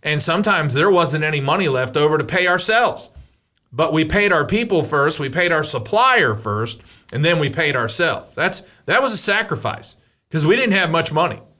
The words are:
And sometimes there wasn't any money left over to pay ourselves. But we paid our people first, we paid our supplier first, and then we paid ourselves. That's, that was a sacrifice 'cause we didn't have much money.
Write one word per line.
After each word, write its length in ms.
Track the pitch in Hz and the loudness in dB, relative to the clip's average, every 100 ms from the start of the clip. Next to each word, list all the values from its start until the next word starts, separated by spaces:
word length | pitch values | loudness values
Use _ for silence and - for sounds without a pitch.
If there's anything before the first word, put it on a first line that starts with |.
And 180 | 147 151 | -2 -2
sometimes 520 | 147 170 208 185 151 | 0 0 2 0 0
there 180 | 127 185 | 2 4
wasn't 320 | 185 160 156 | 4 2 0
any 180 | 151 151 | -2 -2
money 260 | 135 175 175 | 0 0 0
left 300 | 131 127 139 | 0 -2 2
over 200 | 151 156 | 2 2
to 60 | |
pay 240 | 143 180 180 | 0 0 0
ourselves. 640 | 180 175 220 226 - - - - _ _ _ _ | 0 2 2 2 -2 -14 -20 -20 _ _ _ _
But 180 | 120 160 | -2 0
we 140 | 156 156 | 2 2
paid 260 | 208 202 | 2 2
our 140 | 170 143 | 2 2
people 360 | 208 233 185 | 0 0 0
first, 380 | 143 147 143 - | 0 0 0 0
we 80 | 139 | -4
paid 220 | 160 175 | -2 0
our 120 | 160 | 0
supplier 720 | 151 139 110 208 262 247 139 | -2 -6 -2 2 4 4 2
first, 480 | 107 110 104 117 - - - - | -2 -4 -4 -4 -8 -16 -20 -10
and 140 | 135 156 | -2 0
then 120 | 170 | 2
we 120 | 147 | -2
paid 260 | - 151 127 | -2 -2 0
ourselves. 580 | 113 - 170 120 - | -2 0 0 -2 -8
That's, 300 | - 175 185 - _ - | -4 -4 -4 -14 _ 0
that 160 | 208 | 0
was 120 | 269 | 2
a 40 | 214 | 0
sacrifice 800 | - 202 208 151 - - - - _ _ _ | 0 -2 -2 -4 -6 -8 -14 -20 _ _ _
'cause 160 | 160 151 | -2 2
we 100 | 233 | 2
didn't 180 | 254 | 2
have 160 | 196 175 | 0 2
much 220 | 165 165 | 0 0
money. 300 | 151 170 107 - _ | 0 -2 -4 -16 _